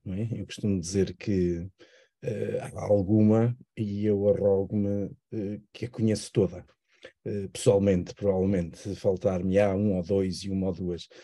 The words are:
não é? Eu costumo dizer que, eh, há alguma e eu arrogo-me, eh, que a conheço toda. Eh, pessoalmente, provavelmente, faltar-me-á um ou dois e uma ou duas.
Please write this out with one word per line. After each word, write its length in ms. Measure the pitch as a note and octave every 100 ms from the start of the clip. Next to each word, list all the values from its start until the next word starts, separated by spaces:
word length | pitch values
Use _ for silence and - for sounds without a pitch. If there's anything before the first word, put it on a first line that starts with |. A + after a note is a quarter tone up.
não 100 | G#2
é? 140 | F#2 A2+
Eu 160 | G#2+ F2+
costumo 320 | - G#2+ F#2+
dizer 380 | E2 G2 F2+ F2+
que, 500 | - F#2+ F2 E2+ F#2+ - - _ _ _
eh, 380 | C3+ G#2+ - -
há 240 | - -
alguma 720 | - G2+ F#2 G#2+ G#2+ A2+ A#2 A#2+ - -
e 300 | G#2 G2+ G#2+
eu 220 | G2+ G2+
arrogo-me, 840 | F#2+ G2+ G2 F#2+ G#2+ G2+ G2+ F#2+ - _
eh, 280 | A2 G2+ G#2 -
que 140 | - A#2
a 40 |
conheço 400 | - A2 G#2 -
toda. 340 | A#2+ F2+ F2+ - _ _ _ - _
Eh, 240 | - G2+ G2
pessoalmente, 600 | - - G2 G2+ F2+ -
provavelmente, 800 | - G2+ F#2 F#2+ F#2+ E2 - G#2
faltar-me-á 800 | F2+ G#2 F#2 G2+ F#2 F#2+ F#2+ G#2
um 220 | F#2+ G#2 F#2
ou 80 |
dois 400 | E2 G2 F#2+ E2+
e 60 | G2
uma 180 | F#2+ F#2+
ou 40 |
duas. 360 | E2+ F2+ E2+ - -